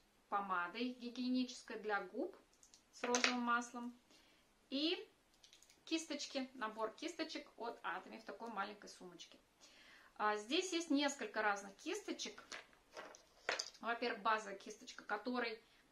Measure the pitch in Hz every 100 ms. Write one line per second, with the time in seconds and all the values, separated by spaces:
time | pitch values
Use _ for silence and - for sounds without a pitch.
0 | _ _ _ 202 202 180 175 220 254 247
1 | 240 240 247 254 247 - - 226 208 202
2 | 185 220 370 - - _ - - _ -
3 | 240 247 247 247 240 240 240 240 240 240
4 | _ - - - _ _ _ 269 311 381
5 | 440 _ _ _ - - - - - 320
6 | 320 285 - 277 262 269 220 214 220 -
7 | 311 - 320 294 - - 233 - - 175
8 | 185 220 - - 233 214 202 208 185 -
9 | 180 170 - - _ _ - - - -
10 | - - 214 214 208 320 370 339 330 277
11 | 285 294 240 220 214 202 202 - 302 403
12 | 381 302 226 - - - - - _ -
13 | - - - - - - - - 214 233
14 | 240 214 208 214 208 196 - 208 254 -
15 | - 208 254 247 233 220 - - -